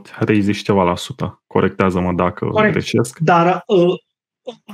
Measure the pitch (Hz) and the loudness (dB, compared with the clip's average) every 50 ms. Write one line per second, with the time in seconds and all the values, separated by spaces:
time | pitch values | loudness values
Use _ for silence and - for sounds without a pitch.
0 | - - - - 110 104 110 104 98 101 101 101 - - 104 98 92 87 87 - | -8 -18 -6 -6 -2 0 2 2 2 0 -2 -4 -2 0 0 2 2 0 0 -4
1 | - - - - 80 82 - _ _ _ - 101 95 95 - - 98 95 87 90 | -8 -12 -10 -8 -8 -10 -10 _ _ _ -2 0 0 0 0 0 0 0 2 0
2 | 90 90 87 85 90 87 87 - - - - - 214 214 - - - - - 120 | -2 0 0 0 0 -2 -2 -4 -6 -4 0 0 0 2 0 -2 -4 0 0 -2
3 | 117 - - - 160 151 180 170 170 175 185 180 - - 214 180 175 180 180 - | -2 -2 -4 -2 0 2 4 4 4 2 0 -2 -2 0 2 4 4 2 0 -2
4 | _ _ _ _ _ _ _ _ _ 262 233 _ _ - | _ _ _ _ _ _ _ _ _ -18 -18 _ _ -16